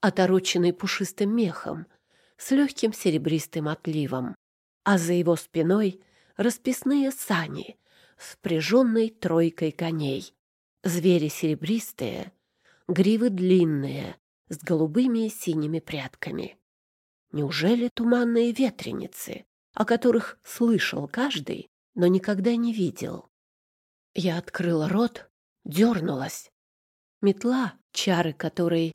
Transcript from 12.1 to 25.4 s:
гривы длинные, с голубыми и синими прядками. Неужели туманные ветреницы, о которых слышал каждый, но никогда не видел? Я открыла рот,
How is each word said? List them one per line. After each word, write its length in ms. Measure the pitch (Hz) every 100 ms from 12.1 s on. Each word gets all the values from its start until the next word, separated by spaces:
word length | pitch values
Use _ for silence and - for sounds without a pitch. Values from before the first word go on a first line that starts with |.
| - - - _ _ _ _ -
гривы 420 | 175 190 220 240
длинные, 880 | 190 180 185 165 147 135 135 - - _ _ -
с 80 | 160
голубыми 680 | - 160 156 170 254 226 220
и 20 |
синими 500 | - - 156 151 160
прядками. 800 | - 151 131 - - - - - _ _ _ _ _ _ _
Неужели 580 | 147 143 143 170 240 240
туманные 580 | - 233 240 240 233 240
ветреницы, 920 | 233 262 - - - - - - - - _ _
о 120 | - 214
которых 540 | 226 247 226 - -
слышал 640 | - - 233 208 - - 143
каждый, 600 | - 269 170 139 - - _ _
но 140 | - 175
никогда 480 | 190 185 202 202 233
не 180 | 233
видел? 560 | 220 175 - - 175 - _ _ _ _ _ _ _ _ -
Я 220 | 180 165
открыла 500 | - - 175 165 156
рот, 420 | 190 240 - - _